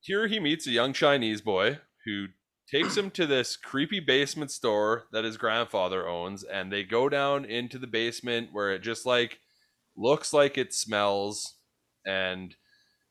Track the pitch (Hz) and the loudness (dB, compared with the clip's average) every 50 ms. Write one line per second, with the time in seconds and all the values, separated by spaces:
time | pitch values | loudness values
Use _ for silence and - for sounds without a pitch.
0 | _ - 190 202 220 220 214 220 180 147 156 160 - 135 120 117 120 135 135 - | _ -2 -2 0 0 0 0 0 0 0 0 0 -2 0 2 2 2 2 2 4
1 | 160 147 143 139 120 110 110 104 - 117 101 92 98 113 139 147 - _ _ _ | 4 4 6 4 2 0 -2 -2 -2 0 2 4 4 2 2 -2 -12 _ _ _
2 | _ 117 104 101 98 95 92 _ _ _ _ _ _ - - 139 170 - - 208 | _ -8 -6 -6 -6 -8 -12 _ _ _ _ _ _ -4 -2 0 0 2 0 0
3 | 202 196 185 - 175 151 139 131 120 - - - - - - 135 143 143 214 196 | -2 -2 0 -2 0 2 2 2 2 0 -4 -10 -10 -6 -2 -2 -2 -2 -2 -4
4 | 165 135 127 135 143 135 - 160 151 135 - - - 120 107 104 104 107 113 117 | 0 2 4 4 4 2 -2 -8 -8 -8 -8 -2 0 2 2 4 4 2 2 0
5 | 117 _ - 110 110 113 110 110 120 113 110 117 117 107 - 104 92 92 92 92 | -2 _ -4 -2 -2 -2 -4 -2 -2 0 2 2 0 0 0 0 0 0 0 -2
6 | 87 87 87 87 87 92 101 98 98 - 92 98 92 92 98 101 101 92 107 117 | -2 -2 -4 -4 -4 -6 -8 -10 -12 -8 -6 -6 -6 -4 -4 -4 -4 0 0 2
7 | 127 143 143 143 139 139 143 139 139 104 110 120 123 123 123 131 127 120 113 113 | 2 2 2 0 0 0 0 -2 -2 -4 -6 -6 -6 -6 -8 -10 -12 -4 -2 0
8 | 113 117 117 - - 123 120 117 117 - - 104 101 101 95 92 92 110 117 113 | 0 0 -2 -4 -4 -2 -2 -2 -2 -4 -4 -2 0 0 0 -2 -2 -6 -6 -4
9 | - 127 123 123 120 113 - - _ _ _ _ _ _ _ _ _ _ _ - | 0 2 2 2 2 0 -4 -16 _ _ _ _ _ _ _ _ _ _ _ 0
10 | 98 120 143 147 - - - 147 143 139 143 139 127 - - - - 113 110 104 | 2 4 4 4 2 0 4 6 4 6 4 0 -4 -2 -2 -6 -4 0 2 2
11 | 101 101 101 101 101 101 107 - - - - _ _ _ _ _ _ _ _ _ | 2 2 2 0 -2 -4 -6 -8 -10 -12 -12 _ _ _ _ _ _ _ _ _
12 | _ 95 95 95 95 92 92 92 92 90 - _ _ _ _ _ _ _ _ _ | _ -4 -2 0 0 -2 -4 -6 -10 -14 -16 _ _ _ _ _ _ _ _ _
13 | _ _ | _ _